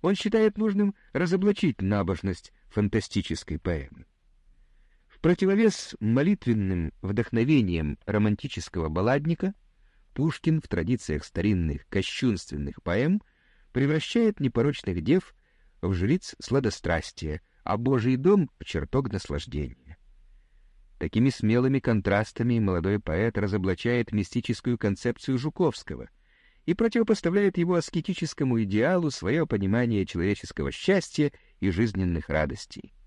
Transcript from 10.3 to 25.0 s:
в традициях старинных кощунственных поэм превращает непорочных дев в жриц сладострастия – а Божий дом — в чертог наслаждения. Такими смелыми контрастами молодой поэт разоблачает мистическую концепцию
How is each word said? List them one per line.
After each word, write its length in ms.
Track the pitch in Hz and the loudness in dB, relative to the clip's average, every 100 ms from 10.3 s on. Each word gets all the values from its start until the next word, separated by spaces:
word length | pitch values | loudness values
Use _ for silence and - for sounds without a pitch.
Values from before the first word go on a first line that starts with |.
| - - 160 | 0 0 0
в 60 | - | 0
традициях 580 | - 82 123 - 76 | -4 0 -2 -2 -6
старинных 600 | - - 98 95 82 73 - | -4 -2 2 2 0 -4 -4
кощунственных 960 | 98 - - 131 95 - 73 71 - | -4 -4 -2 0 0 -4 -8 -8 -8
поэм 400 | - 92 143 208 _ _ _ _ _ | -2 0 2 0 _ _ _ _ _
превращает 680 | 127 139 156 - 233 226 202 | -2 0 0 0 2 2 2
непорочных 600 | 139 117 131 143 - 90 | -2 2 0 0 -4 -4
дев 320 | 78 175 - _ _ _ _ _ | 2 2 0 _ _ _ _ _
в 140 | 87 | -4
жриц 400 | 92 98 180 - - | 0 0 0 -2 -16
сладострастия – 1000 | - 131 123 - 85 82 - - 78 76 _ _ | -2 0 0 -4 -2 -2 -2 -10 -8 -8 _ _
а 140 | - 104 | -4 -2
Божий 400 | 120 131 113 131 | 2 2 2 2
дом — 340 | 151 208 156 _ | 4 4 2 _
в 60 | |
чертог 480 | - 80 - 131 131 | -8 -6 -2 -2 -2
наслаждения. 840 | 92 - 71 - 73 67 - - 78 - - - - _ _ _ _ - - | -6 -6 -6 -6 -6 -6 -10 -20 -20 -20 -20 -20 -20 _ _ _ _ -20 -8
Такими 320 | 85 - 131 | -2 2 2
смелыми 480 | - 107 117 131 135 | 2 2 2 2 2
контрастами 800 | - 110 98 101 107 - 117 117 | 2 0 2 2 0 -2 0 2
молодой 400 | 104 90 87 104 | 2 2 0 0
поэт 400 | 95 80 113 101 | 0 0 0 0
разоблачает 720 | 101 101 92 90 117 120 113 | -2 0 0 -2 0 0 0
мистическую 680 | 107 98 120 - 117 - 120 | -2 -2 -4 -4 -4 -2 0
концепцию 600 | 107 98 | 0 0